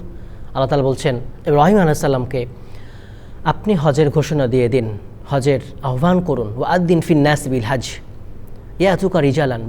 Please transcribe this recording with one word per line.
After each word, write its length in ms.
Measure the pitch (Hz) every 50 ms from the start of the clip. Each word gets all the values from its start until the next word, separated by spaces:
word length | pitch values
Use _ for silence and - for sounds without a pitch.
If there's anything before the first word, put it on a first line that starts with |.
| - - - - - - - - -
আল্লাহ 200 | - - 131 135
তাআলা 180 | 123 147 143 131
বলছেন, 320 | 131 131 - - 151 127 120 123 - - - -
ইব্রাহিম 300 | 170 147 143 147 175 208
আলাইহিস 220 | 214 180 156 151 147
সালামকে, 480 | - 143 135 127 123 120 - 127 123 123 - - - - - - - - - - - - - - - - - - -
"আপনি 300 | 160 151 - - 214 208
হজের 360 | 165 139 160 135 143 156 143
ঘোষণা 360 | - 156 139 - 160 147 135
দিয়ে 220 | 120 120 131 123 117
দিন, 300 | 117 131 113 110 107 101 - - - - - -
হজের 320 | 143 139 120 143 139 127 - - - - -
আহ্বান 380 | 135 127 127 147 175 185 180
করুন, 320 | 180 170 139 120 113 104 104
ওয়া 140 | 123 147 -
আদ্দিন 300 | 165 185 180 165 175 165
ফিন 180 | 156 - 170 147
নাসি 320 | 143 143 151 143 - 135
বিল 140 | 131 127 107
হজ 220 | 107 143 127 - - - - - - - - - - - - - - - - - - - -
ইয়াতুকা 420 | 165 196 185 - 190 185 180 170
রিজালান, 420 | 147 139 127 156 147 131 123 117 113